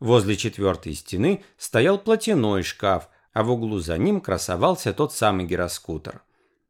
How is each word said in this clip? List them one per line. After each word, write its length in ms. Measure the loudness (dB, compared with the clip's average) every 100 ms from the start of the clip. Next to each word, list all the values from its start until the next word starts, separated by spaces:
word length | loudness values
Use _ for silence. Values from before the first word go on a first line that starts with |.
Возле 360 | 2 4 4 0
четвёртой 580 | -2 -2 0 0 -4
стены 500 | -12 -6 -2 0 -2 -6 _
стоял 400 | -4 2 2 2
платяной 680 | 2 0 2 2 2 0
шкаф, 440 | -2 -2 0 0 -2 _ _
а 120 | -2
в 80 | 0
углу 260 | 0 -2 -4
за 200 | -2 0
ним 220 | 2 0
красовался 720 | 0 -4 -2 0 0 0 -2
тот 200 | -2 -2
самый 340 | 0 0 0 -2
гироскутер. 760 | -2 -2 -6 -8 -10 -10 -16 -20 _ _ _ _